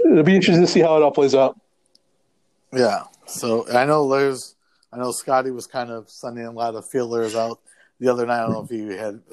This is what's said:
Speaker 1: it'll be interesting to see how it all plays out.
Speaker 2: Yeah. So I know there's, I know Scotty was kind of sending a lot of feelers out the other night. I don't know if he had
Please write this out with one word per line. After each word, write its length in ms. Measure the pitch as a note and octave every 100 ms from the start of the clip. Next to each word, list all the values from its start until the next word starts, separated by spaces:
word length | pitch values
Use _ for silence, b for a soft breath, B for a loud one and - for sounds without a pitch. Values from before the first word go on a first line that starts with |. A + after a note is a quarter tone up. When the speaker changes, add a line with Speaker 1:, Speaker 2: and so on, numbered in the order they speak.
| D#4+
Speaker 1:
it'll 140 | G3
be 100 | D3+
interesting 300 | F#3+ - E3+
to 60 | F3
see 100 | F#3
how 160 | E3 D#3
it 60 |
all 80 | D3
plays 220 | D3+ C#3
out. 260 | C3+ C3 - _ _ _ _ _ _ _ _ _ _ _
Speaker 2:
Yeah. 320 | B2+ A#2+ G2 - _ -
So 440 | - A#2+ A2+ -
I 120 | A#2+
know 240 | C#3 D3+ C#3
there's, 480 | C3+ C#3 B2+ - _ _ _ _
I 40 | B2
know 160 | B2
Scotty 380 | A2+ - C3 C3
was 160 | B2 -
kind 240 | C3+ A#2+
of 180 | A#2 G#2+
sending 380 | - B2+ A#2 A#2
a 40 |
lot 240 | A#2 A#2
of 140 | A2 -
feelers 460 | C3+ A#2+ A#2 A2+
out 260 | A2+ A2+ A#2 _ b b b
the 80 | B2
other 160 | B2
night. 160 | A#2+ A#2+
I 60 | A2+
don't 60 |
know 120 | A2
if 60 | G#2+
he 260 | A#2 G#2+ F#2+
had 240 | A2 G#2+ _